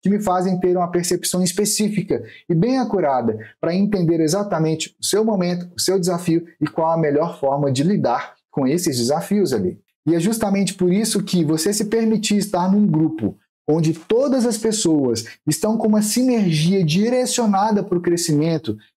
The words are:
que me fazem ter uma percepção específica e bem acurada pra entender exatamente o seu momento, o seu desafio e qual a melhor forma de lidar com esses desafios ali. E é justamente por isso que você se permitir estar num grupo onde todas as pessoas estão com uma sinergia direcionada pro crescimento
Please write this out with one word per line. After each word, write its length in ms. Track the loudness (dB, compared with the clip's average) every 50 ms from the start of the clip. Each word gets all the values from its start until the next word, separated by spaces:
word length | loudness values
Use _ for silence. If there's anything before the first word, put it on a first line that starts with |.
que 80 | _ 0
me 100 | 0 0
fazem 400 | 0 0 0 0 0 0 -2 0
ter 160 | 0 0 2
uma 140 | 2 0 0
percepção 520 | -2 -2 -2 0 -4 -4 -4 -4 -2 0
específica 800 | 0 0 0 -2 -2 -2 0 0 -2 0 0 -2 -2 -2 -4 -4 -4 -10 -18 -20 _
e 80 | -2 0
bem 240 | 2 2 2 2 0
acurada 600 | 0 0 -2 0 0 0 0 0 0 -2 -4 -4 -10 -16 -10 _
pra 160 | -4 -2 0
entender 460 | 0 0 0 0 0 2 2 2 2
exatamente 760 | 2 0 0 -2 -2 -2 -2 0 0 0 0 -4 -6 -12 _ _
o 40 | -6
seu 200 | -2 0 0 0
momento, 460 | 0 0 0 0 -2 -2 -4 -8 -12 -8
o 60 | -4
seu 180 | -2 0 0 0
desafio 480 | 0 0 -2 -2 -2 0 0 0 -2 -4 -6 _
e 60 | -6
qual 240 | -4 -2 -2 0 0
a 80 | 0 0
melhor 420 | 0 0 0 0 -2 -2 -4 -4
forma 320 | -2 -2 0 0 0 0
de 100 | 0 0
lidar 520 | 0 0 0 0 0 0 -2 -2 -6 -10 -18 _ _ _
com 160 | -4 -2 0
esses 320 | 0 0 0 0 -2 -2 -2
desafios 560 | 0 0 -2 -2 -2 -2 0 0 2 2 0
ali. 240 | 0 -2 -2 -6 -8 _ _ _ _ _
E 80 | 0 0
é 60 | 2
justamente 540 | 0 0 -2 0 -2 0 0 0 0 -2 -2
por 180 | 0 0 2
isso 300 | 2 2 0 0 -2 -2
que 200 | -2 0 0 0
você 300 | 2 2 0 0 0 -2
se 140 | -2 -2 -2
permitir 500 | -2 0 0 2 2 0 0 0 0 0
estar 340 | 0 0 0 -2 0 2 2
num 160 | 4 4 4
grupo 480 | 4 4 2 2 0 0 -2 -4 -6 -6 _ _ _ _ _ _ -2
onde 240 | 0 2 2 0
todas 540 | 0 -2 -2 _ 0 2 2 2 2 2 2
as 120 | 0 -2 -2
pessoas 680 | -2 -2 -2 0 0 2 2 2 2 0 0 -2 -4 -10 -16 _ _
estão 320 | -4 -2 -2 -2 -2 -2 0
com 80 | 2
uma 160 | 2 2 2
sinergia 840 | 0 0 0 0 2 2 2 2 2 2 2 2 2 2 2 2 2
direcionada 1000 | 2 2 2 2 2 2 0 0 0 -2 0 0 2 2 2 2 2 2 0 0
pro 160 | 0 -2 0
crescimento 760 | 0 0 0 0 0 0 0 2 2 0 0 -2 -2 -6 -8 -8 -12 _ _